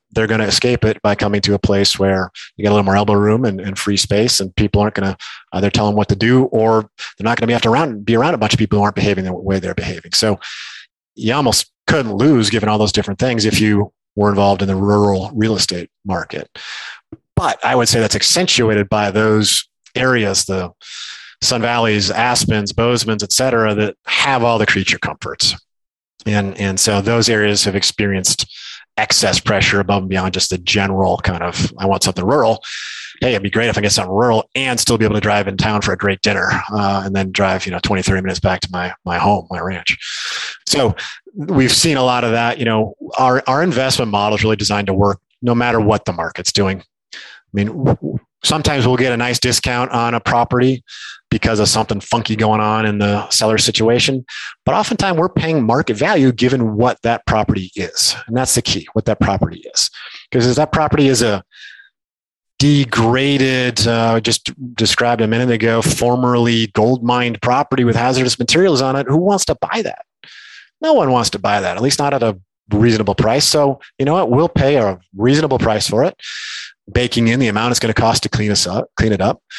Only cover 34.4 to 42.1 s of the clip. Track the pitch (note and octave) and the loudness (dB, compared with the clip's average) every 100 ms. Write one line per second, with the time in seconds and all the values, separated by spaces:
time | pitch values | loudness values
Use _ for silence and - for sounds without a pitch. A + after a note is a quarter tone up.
34.4 | - C3 C3 B2+ - A#2 A2 G#2 G#2 G#2 | 0 -4 -2 -2 0 2 2 0 0 0
35.4 | G2 G2 A2 G#2 G2 F#2 G2+ F#2+ G#2+ G2 | 0 -2 -2 -2 -2 -2 -2 -2 -2 -2
36.4 | - G2+ F#2+ G#2 G2+ G2 G2 G2 F#2+ F#2 | -2 -4 -4 -2 -2 -2 -2 -4 -4 -2
37.4 | G2 F#2 F#2+ F2 - G2+ F#2 F#2+ F#2+ - | -2 -2 -4 -6 -2 -2 0 -2 -2 -2
38.4 | - F#2 - F2+ F2+ - F2+ F2 G2+ G2+ | -2 -2 -4 -6 -8 -8 -6 -2 0 0
39.4 | - E2+ - F2+ - - - - - - | -2 -8 -6 -6 -6 -6 -8 -10 -10 -8
40.4 | - - - D3 A#2+ - - - - G3+ | -10 -10 -4 0 0 -2 -8 -16 -16 -10
41.4 | D#3 D#3 B2+ - E3 C#3 B2+ | -2 2 2 2 2 2 2